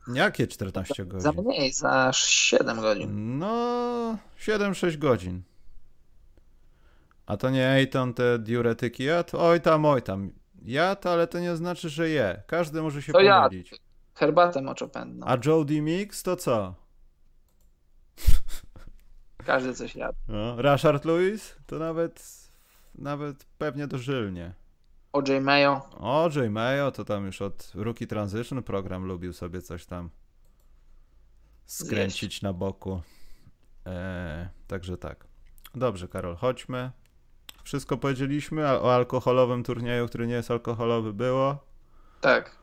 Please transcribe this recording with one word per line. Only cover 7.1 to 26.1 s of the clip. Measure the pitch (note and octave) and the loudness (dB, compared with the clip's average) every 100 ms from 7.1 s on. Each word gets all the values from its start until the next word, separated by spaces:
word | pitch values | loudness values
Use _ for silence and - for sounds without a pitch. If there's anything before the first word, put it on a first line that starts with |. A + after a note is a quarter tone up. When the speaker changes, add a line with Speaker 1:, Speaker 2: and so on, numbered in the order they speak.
| _ - | _ -8
Speaker 1:
A | G2+ | -2
to | C3 | 0
nie | C3 B2+ | 2 4
Ayton | C3+ C3+ C3+ B2+ | 4 4 2 -2
te | A#2 B2 A#2+ | 2 2 2
diuretyki | A2 A#2+ A#2 A2+ A#2+ - | 0 0 0 0 -4 -2
jadł? | C3 E3+ F3 D#3 | 0 0 0 2
Oj | E3+ E3+ | 4 6
tam, | E3+ D#3 | 6 4
oj | D3+ C3 | 4 2
tam. | - G2 G2 - _ - | 0 -6 -6 -12 _ -18
Jadł, | G#2+ C3+ F3+ G3 F3+ | -4 0 0 0 0
ale | E3+ E3+ | 2 2
to | F3 | -2
nie | F3 E3 | -4 -4
znaczy, | F3 F3 D#3+ | -4 -6 -6
że | D3 D#3+ | -2 0
je. | D3+ G2 F2 - | 2 0 -2 -4
Każdy | E3 E3+ D#3+ | -2 -2 -2
może | D#3 C#3+ | -4 -6
się | C#3 | 4
Speaker 2:
To | F3 | 6
jadł. | G3 F#3+ C3+ | 8 8 6
Speaker 1:
pomylić. | F#2 - - _ - _ | 0 -14 -20 _ -20 _
Speaker 2:
Herbatę | - D3+ E3 F3 C#3 | 0 4 6 4 2
moczopędną. | C3+ C3 B2+ A#2+ B2 A#2+ A#2+ | -6 -8 -8 -8 -10 -8 -2
Speaker 1:
A | B2 C#3 | 0 4
Jody | D#3+ C#3+ D3+ | 2 2 0
Mix | D3+ F3 G3+ - | 0 -2 -4 -8
to | A3 G#3 | -4 -2
co? | D3+ A2+ F#2+ F2+ - _ - _ _ _ _ _ _ _ _ - _ - - - - - - - - - - - - - | 0 0 -2 -10 -20 _ -20 _ _ _ _ _ _ _ _ -20 _ 6 10 10 10 -2 -6 -18 -18 -20 -20 -20 -20 -10
Speaker 2:
Każdy | - C3+ B2+ | 0 0 0
coś | A#2 A#2 B2+ | -6 -10 -8
jadł. | A#2+ - - | -10 -8 -6
Speaker 1:
No, | G#2 A2+ A#2+ | -4 -4 0
Rashard | C#3 C#3 D#3 C#3+ | 2 4 4 2
Lewis | D#3 E3+ F#3+ G#3+ - - - | 0 0 0 -2 -12 -20 -12
to | C#3+ | -8
nawet, | D#3+ D#3+ E3+ - - - - _ _ _ - | -6 -4 -4 -6 -20 -20 -20 _ _ _ -20
nawet | - C#3+ C#3+ D3 C#3 - - | -14 -8 -8 -8 -12 -16 -8
pewnie | D3+ C#3 C#3+ | -6 -4 -6
dożylnie. | C3+ B2 C3+ G2+ F2 E2+ - - _ _ - _ | -6 -4 -2 -4 -6 -10 -14 -20 _ _ -20 _
Speaker 2:
O | C#3+ C3+ | -2 2
J | C3+ | 0
Mayo. | C#3 C#3+ C#3+ C3+ - - | 4 4 4 2 -4 -8
Speaker 1:
O | A2 | -2